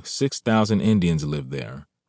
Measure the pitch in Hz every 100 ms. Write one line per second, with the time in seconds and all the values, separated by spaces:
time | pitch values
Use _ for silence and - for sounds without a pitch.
0 | - - 139 - 117 110 107 104 107 107
1 | 87 80 73 73 65 69 120 69 - _